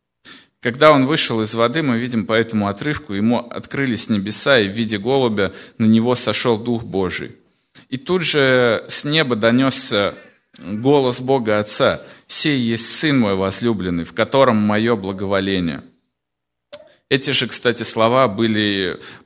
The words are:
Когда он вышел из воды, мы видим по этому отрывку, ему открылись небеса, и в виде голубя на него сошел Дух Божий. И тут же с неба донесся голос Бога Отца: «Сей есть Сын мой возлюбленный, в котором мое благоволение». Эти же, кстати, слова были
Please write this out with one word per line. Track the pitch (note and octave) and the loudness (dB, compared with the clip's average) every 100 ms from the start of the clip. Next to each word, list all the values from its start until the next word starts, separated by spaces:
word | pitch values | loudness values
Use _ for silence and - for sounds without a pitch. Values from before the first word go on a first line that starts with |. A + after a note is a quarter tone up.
| _ _ - - _ _ | _ _ -20 -20 _ _
Когда | A#2+ B2+ D#3 | -6 4 6
он | C#3+ C3 | 6 4
вышел | D#3+ - A2+ | 0 0 -2
из | G#2+ A2+ | -2 0
воды, | A#2 D#3+ | 0 0
мы | C#3+ A2+ | -2 -2
видим | B2 A2+ G2+ | -2 -4 0
по | |
этому | A2 A2+ G#2+ G2+ | 0 0 -2 -2
отрывку, | G2+ D3+ - - | -2 -6 -6 -6
ему | G2+ A2+ A#2 | -2 0 0
открылись | - - - C#3 C3+ G#2 - | -4 -12 -8 -4 -2 -4 -2
небеса, | G#2 G2+ - C#3+ B2+ | -2 -2 -2 2 4
и | G2 | 2
в | |
виде | A2 A2 G#2 | -2 -4 -4
голубя | A#2 C#3 A#2+ G#2 F#2 - - - | 0 2 2 0 -2 -4 -12 0
на | A2 | 4
него | A2+ A#2+ | 4 4
сошел | B2 A2 G#2 B2+ A2 | 0 -2 -2 0 0
Дух | A#2+ A2+ | -2 -6
Божий. | G#2+ F#2+ F2+ - C#2+ - _ _ _ - _ | -4 -4 -4 -4 -10 -16 _ _ _ -20 _
И | C#3+ | -10
тут | - F#3 | -4 -2
же | D3+ D3 C3 B2+ A#2+ G2+ - | 0 2 4 4 2 0 -2
с | - | -4
неба | D3 D#3+ C3+ G#2+ | -2 0 0 2
донесся | A2+ B2 C3+ - - G#2 G2 - - _ _ - | 2 4 2 -2 -2 0 -2 -4 -16 _ _ -16
голос | E2+ G#2+ C3+ C#3+ B2+ B2 | -10 -2 2 4 2 -2
Бога | B2+ C3+ G#2+ G#2 | 0 0 0 0
Отца: | G#2 - A#2 D#2+ - - - | -2 0 0 0 -8 -20 -4
«Сей | - D#3 C3+ | -2 0 0
есть | A#2 A2+ - - | 0 0 -2 0
Сын | D#3 C3+ | 0 2
мой | G#2 F#2+ | 2 0
возлюбленный, | F#2+ - A#2+ G2+ F2+ E2+ | -2 -2 -2 -2 -2 -4
в | E2 | -4
котором | - A2 C3+ B2+ G#2+ | -4 0 2 4 4
мое | G#2 G#2+ A#2 A2 | 2 2 0 0
благоволение». | F#2+ F#2+ G2 G2 G2 F#2+ E2+ C2+ - _ _ _ _ _ _ _ _ - - _ - | -4 -6 -2 -2 0 -2 -2 -6 -12 _ _ _ _ _ _ _ _ -20 -20 _ -4
Эти | C#3 C#3 | -2 0
же, | B2 A#2+ | -2 -2
кстати, | - A#2+ A2+ | -2 -2 -2
слова | A2 A2+ A2+ C3 B2 | -4 0 2 4 2
были | G2 A2+ G#2+ G#2 G2 F2+ - - - | 0 0 0 0 0 -2 -6 -14 -20